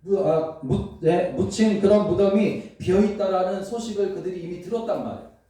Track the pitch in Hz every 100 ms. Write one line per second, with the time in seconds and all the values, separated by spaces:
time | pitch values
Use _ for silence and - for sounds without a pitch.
0 | 180 196 151 160 160 - 135 - - -
1 | 160 175 - 127 196 - 220 196 196 208
2 | - 175 196 214 202 - - - 180 190
3 | 208 208 190 185 185 196 - 233 220 202
4 | 190 180 180 180 165 180 - 226 226 143
5 | 120 - - _ _